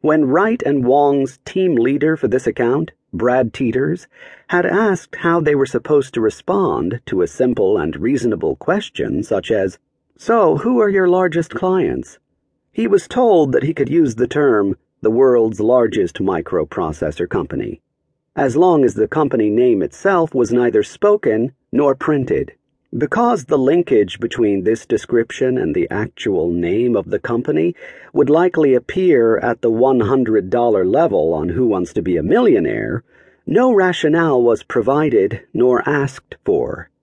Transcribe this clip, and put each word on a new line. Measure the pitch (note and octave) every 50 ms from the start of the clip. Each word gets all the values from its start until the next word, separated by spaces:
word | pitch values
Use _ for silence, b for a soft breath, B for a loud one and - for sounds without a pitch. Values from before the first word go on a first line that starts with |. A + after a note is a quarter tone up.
When | - D3+ D3+ D#3 D3+
Wright | B2+ C3 E3+ G3 A3 A3+ B3 -
and | C#3 C#3+ C#3 B2+
Wong's | A#2+ C3+ C#3+ C#3+ C#3+ C#3 C#3 C3+ C3+ C3+ _ _
team | - - F#3 F#3+ F#3 D#3+
leader | A#2+ A#2 C3 C#3 D3 C#3 D#3 D#3+
for | D3+ -
this | A#2 G#2 C3 - A#2
account, | G#2+ - B2 A#2 B2+ D3 E3 - _ _ _ _ -
Brad | F2 A2+ B2 B2 C3 B2+ A2+ _
Teeters, | - C#3 A#2+ A2 B2+ C3+ D3 E3 - - _ B B B B B B B B
had | - F3+ F3
asked | F3 - G3 A3 G#3+ F#3+ E3+ - _ -
how | - - E3+ E3 E3+
they | D#3+ D3+ D3
were | C#3 C3+
supposed | C3 - B2 - - D3+ D3 C3 - -
to | B2
respond | A2 G#2+ - - - - F#3 G3+ F#3+ C#3 E2 B1 C#2+ F2 G#2+ A#2+ _
to | - - F#2 F2
a | E2
simple | - - B2+ B2+ A#2+ - G#2 F#2+ G#2 G2+
and | D#2 D#2+ D2
reasonable | C#2+ D#2+ A#2 C#3+ C3 G#2+ A#2+ G#2+ E2+ D#2 D#2+ C2+
question | - - - F3 G#3 G#3+ - _ - - G#2 - F2+ G2+
such | - A2+ G2 F2+ - A2+
as, | G#2 F#2+ G2 F#2 _ _ _ _ _ _ _ _
"So, | _ - - A#3 A#3 G#3 D#3+ -
who | D3 - A#3 B3+ A#3+
are | A3 G#3
your | G3 G3 F#3 F3+
largest | F3 F#3 F#3 F3+ D#3 E3+ E3 - -
clients?" | E3+ - F#3 F#3 F#3+ D#3 E2 B1+ B1+ B1 - - _ _ _ _ _ _ _ _ _ _ _ _
he | - A3+ A#3
was | - F#4+ -
told | - - B3+ C4 A#3 G3+ E3+ D#3 C3+ B2+
that | C3+ C3
he | D3 E3
could | - C#3 B2
use | D3 E3+ D#3+ C3+ A2
the | A2 B2
term, | A#2+ - D3+ D3 C#3 A#2 G#2 G2+ G2 F#2+ _ _ _ _ _ -
"the | A2 A2+
world's | A#2 C3+ C3 B2 A#2+ A2+ A2+ A2 F#2+
largest | G#2 A2+ B2+ B2+ A#2+ A2 G2 G#2+ F#2+ E2+ -
microprocessor | - G2 F#2+ F#2 D#2+ E2 - - F2 D#2 D2+ - - F2+ D#2+ D2+ - - D#2 D2 - E2+ -
company," | - G2 E2 C#2+ - B1+ G#1+ G#1 G1+ - _ _ _ _ _ _ _ _ _ _ _
as | C#3+ C#3 C3+ A#2
long | C#3+ F3+ F#3 F3 D3+ C3+
as | A#2 -
the | - G#2+ -
company | - D#3 D3+ C#3 - A#2+ G#2+ G#2+
name | G#2 A2+ B2 B2+ A#2 G2 F2
itself | - - - - G3 G3 F3+ E3 D#3 -
was | C3 A#2+ G2+ A2+
neither | B2 B2 A#2+ A2+ A2 G2+
spoken | - - - - G#3 G#3 G#3 - B2 A2 A2 A#2 C3+ C3+ _ _ _ -
nor | A#2+ D3 C#3+ C3+
printed. | C3+ - - D#3 C#3+ B2+ - - C#2 - - - _ _ _ _ _ _ _ -
Because | A#2 C#3 D3+ - A3 A#3+ A#3+ B3 F#3+ C3
the | - D#3 D3
linkage | C3 C3 D#3 F3 F3 - C3+ A2 G#2 F2+ - -
between | - A#2 - - A#2 G#2 G2+ G2 F2+
this | G2+ A2+ A2+ -
description | _ A#2+ G#2 - - - A#2 A2+ _ - - C3+ C3 B2+ B2+
and | - D#2+ D2
the | F2+ E2 -
actual | - G2+ A2 - _ - - A2+ G2 F2 D#2 F2 E2+
name | F2 F2 E2+ F#2 A2 A#2+ B2 A#2
of | G#2 F2 F2
the | G2+ G2
company | _ - A#2 A#2+ B2 - D3 D#3 D#3+ F3 F3 B B B B B B B B
would | C#3 D3 C3
likely | D3 D#3+ F3 F#3 F3 E3 D#3 C#3 C3
appear | B2 - - - F#3 F#3 F3+ E3 B2 A#2 A2+ A2+ -
at | - A#2+ A#2 A2+
the | - A#2
one | A2 A2+ B2+ C3+ C3+ B2
hundred | A2 G#2 C3 C3+ B2+ A2 A2 G#2+ F#2 F#2
dollar | F#2+ A#2+ A#2+ A#2+ A2 G2 F#2
level | F#2 G#2 C#3+ E3 C#3 G2 F2+ D2+ D#2+ E2
on | D#2 D#2 F2+
Who | E2+ A#2 C3
Wants | A#2 G2+ F#2+ F2+ F2 -
to | - F2
Be | F#2 F2+
a | E2 D2+
Millionaire, | F#2 D#3 A#3 B3+ A3 D3+ G2+ E2+ C#2 G#1+ A1 G#1+ A1 - A#2+ - b b b b b b b b
no | - D3 G#3 B3 C4 A#3+
rationale | G3 F#3 F#3 F3 - - D#3 D3+ E3+ E3 D#3+ C#3 B2
was | A#2+ A#2 A2+ G#2 -
provided | _ - B2+ G#2+ A2 C#3 D3 D#3 D3+ A#2+ G#2+ F#2+ G2+ - G2+ - _ _
nor | - A#2+ B2+ B2 B2 - -
asked | D3 D3 C#3 C#3 - - _ _ - _ _
for. | - F#2+ D2 A#1+ - - - - _ _ _